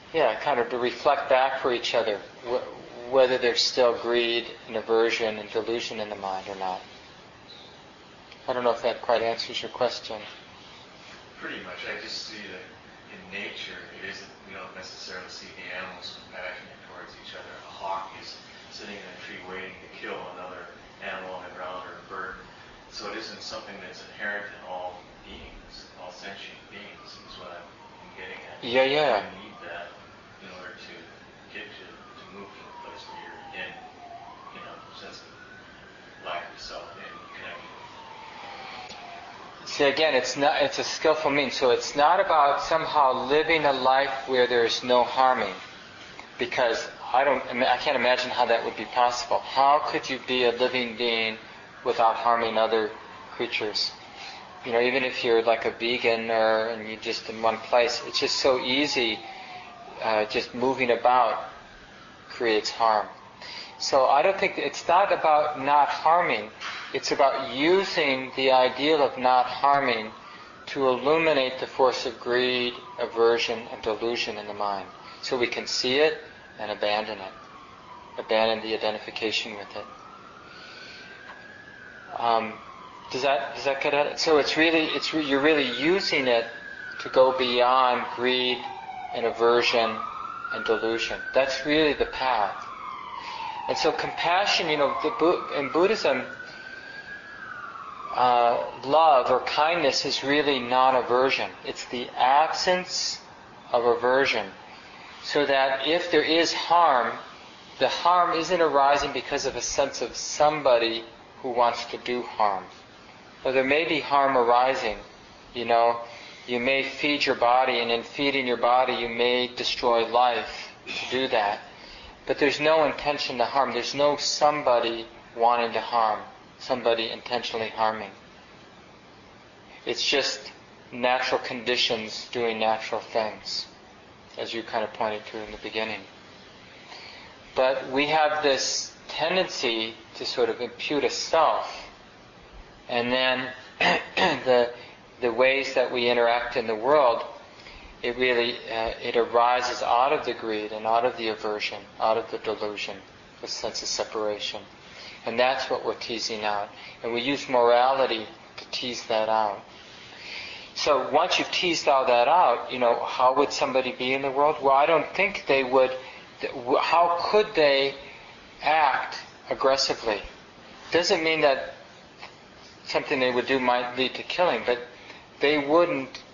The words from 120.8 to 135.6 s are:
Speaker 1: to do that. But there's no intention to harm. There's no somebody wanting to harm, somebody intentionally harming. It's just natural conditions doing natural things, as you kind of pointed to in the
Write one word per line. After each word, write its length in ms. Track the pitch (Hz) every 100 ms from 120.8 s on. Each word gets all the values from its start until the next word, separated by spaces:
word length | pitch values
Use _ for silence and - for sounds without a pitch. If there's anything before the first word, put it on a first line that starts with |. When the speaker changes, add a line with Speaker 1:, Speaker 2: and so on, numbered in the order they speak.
| -
Speaker 1:
to 240 | - -
do 160 | 123 131
that. 320 | 120 101 110 - - - - - - -
But 140 | 135
there's 200 | 143 131
no 260 | 151 160 143
intention 520 | 123 147 143 - 127
to 80 | 113
harm. 280 | 135 123
There's 200 | 120 117
no 220 | 139 147 143
somebody 920 | - - 147 147 135 120 117 113 113 - - 120
wanting 380 | 117 120 117
to 80 | 110
harm, 400 | - 117 110 104 104 - - -
somebody 500 | - 127 117 113 113
intentionally 600 | 110 - 123 - 117 110
harming. 420 | 110 110 110 98 - - - - - - - - - - - - - - - - - -
It's 200 | - -
just 460 | 143 - - - - - - -
natural 480 | 127 123 127 - 131
conditions 880 | - 127 113 123 - 113 107 - -
doing 280 | 123 117 110
natural 420 | 110 110 - 110
things, 640 | - 117 110 98 - - - - - - - - - -
as 160 | 113
you 100 | 113
kind 200 | 113 117
of 100 | 107
pointed 320 | - 113 107 -
to 160 | 113
in 80 | 107
the 60 | 107